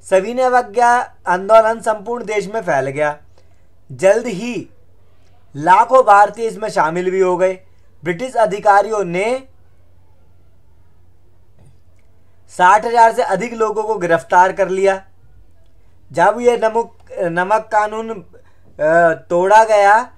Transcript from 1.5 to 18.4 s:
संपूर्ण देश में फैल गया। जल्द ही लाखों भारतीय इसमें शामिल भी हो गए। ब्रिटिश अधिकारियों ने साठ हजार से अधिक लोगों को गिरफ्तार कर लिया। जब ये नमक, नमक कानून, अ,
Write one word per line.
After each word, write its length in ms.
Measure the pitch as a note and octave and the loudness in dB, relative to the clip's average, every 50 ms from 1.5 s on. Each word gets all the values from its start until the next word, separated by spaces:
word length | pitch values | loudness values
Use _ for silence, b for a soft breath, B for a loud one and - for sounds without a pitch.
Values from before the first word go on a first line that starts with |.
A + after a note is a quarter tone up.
| A3 A3+ A3 A3 A3+ A3+ | 4 4 4 4 -2 -4
संपूर्ण 460 | - A#3 G#3+ G#3+ G3 A3+ A#3+ A#3+ A3+ | -4 -6 -6 -6 -6 -10 -10 -10 -8
देश 220 | F#3+ G#3+ G#3 F#3 F#3 G#3+ | -6 -6 -6 -6 -6 -8
में 80 | A3+ | -8
फैल 280 | G3 F3 D#3 C3+ C3 C#3 | -6 -4 -4 -2 -4 -4
गया। 280 | C3+ D3 D3+ D3 D3 - - - - - - - - - - - - - - - | -6 -4 -4 -4 -6 -8 -16 -20 -20 -20 -20 -20 -20 -20 -20 -20 -20 -20 -20 -20
जल्द 360 | C#3 B2 F3 F#3+ G3+ A3+ A3+ | -12 0 2 2 2 2 0
ही 420 | B3 G3+ F3 A3 A#3+ A#3+ F3+ - - - - - - - - - - - - - - - - - - - | -6 -10 -8 -10 -8 -10 -10 -12 -14 -20 -20 -20 -20 -20 -20 -20 -20 -20 -20 -20 -20 -20 -20 -20 -20 -14
लाखों 480 | C#3 D3+ E3+ F#3 G3+ A#3 A#3 B3+ C4 B3 | -6 2 4 4 4 4 4 4 2 6
भारतीय 420 | G#3+ G3+ G3+ G#3 G3+ G3+ A#3 A#3 | 6 6 6 4 2 0 -6 -8
इसमें 240 | A3+ F#3+ G3 A3 G#3+ | -8 -8 -8 -10 -6
शामिल 420 | - G3 D#3 D#3 E3 F3 F#3 F#3 | -2 -2 -2 -2 -2 -4 -4 -4
भी 80 | F3+ F#3+ | 0 0
हो 180 | F#3 F#3 F3+ | 0 0 0
गए। 220 | E3 F#3 F#3 F#3+ F#3 - - - - - - _ - - | 0 -2 -2 -2 -6 -14 -20 -20 -20 -20 -20 _ -12 -10
ब्रिटिश 320 | D#3+ F3 E3+ B3 C4 B3 | -8 -8 -8 -8 -8 -2
अधिकारियों 680 | A#3 A3 F#3+ F#3 G#3 E3+ G#3+ G3 G3+ G#3 A3+ A3 G#3+ F#3+ | -2 -2 -2 -2 -2 0 2 2 2 2 0 -4 -6 -6
ने 440 | F3 E3+ F3+ G3+ A3+ B3+ C4 C4+ - - - - - - - - - - - - - - - - - - - - - - - - - - - - - - - - - - - - - - - - - - - F#2+ - - - - - - - - - - - - - - - - - | -4 -4 -4 -4 -4 -6 -6 -10 -16 -20 -20 -20 -20 -20 -20 -20 -20 -20 -20 -20 -20 -20 -20 -20 -20 -20 -20 -20 -20 -20 -20 -20 -20 -20 -20 -20 -20 -20 -20 -20 -20 -20 -20 -20 -20 -20 -20 -20 -20 -20 -20 -20 -20 -20 -20 -20 -20 -20 -20 -20 -20 -20 -20 -20 -20 -20 -20 -20 -20
साठ 360 | - - F3+ F3+ G3+ A3 A3+ | -6 0 2 4 4 2 2
हजार 280 | A#3 A3+ A#3+ A3+ A3+ A3 | 0 2 4 4 4 4
से 100 | A3 A#3+ | 0 -2
अधिक 300 | - F#3+ F3+ G#3+ A#3+ A#3 | -2 -2 -4 -4 -8 -4
लोगों 300 | A3+ A3+ G#3+ G3+ G#3+ G#3+ | -4 -4 -4 -2 -6 -4
को 140 | G#3+ A3 | -4 -6
गिरफ्तार 540 | G3+ F3 E3 E3 E3 - - G3 F#3 F3+ F#3 | -6 -2 -2 -2 -2 -2 0 2 2 2 2
कर 180 | F#3 F#3+ F#3+ F3 | 2 -2 -4 -2
लिया। 360 | F#3 F#3+ F#3+ G3 F#3+ F#3+ - - - - - - - - - - - - - - - - - - - - - - | -2 -2 0 0 -2 -2 -8 -18 -20 -20 -20 -20 -20 -20 -20 -20 -20 -20 -20 -20 -20 -20 -20 -20 -20 -20 -20 -10
जब 260 | C3+ D#3+ E3+ G3 G#3+ A#3 | -2 0 0 0 0 2
ये 160 | A#3+ A#3+ A#3+ | 0 0 0
नमक, 400 | A3 A3 A3 A3 A#3 A#3 A#3 - - - - B3+ B3 | 2 -2 -2 -2 -2 -6 -6 -12 -20 -20 -18 -10 -6
नमक 500 | F#3+ E3+ E3 F3 F3+ F#3+ G#3+ A3 A3 - | -6 -4 -2 -4 -2 0 -2 -2 -2 -2
कानून, 380 | A3 G#3+ G#3 G#3+ A3 A3 A3+ A3+ | -2 -2 -2 -2 -6 -8 -10 -10
अ, 1040 | A3+ G3+ E3+ - - - | -12 -14 -16 -20 -20 -20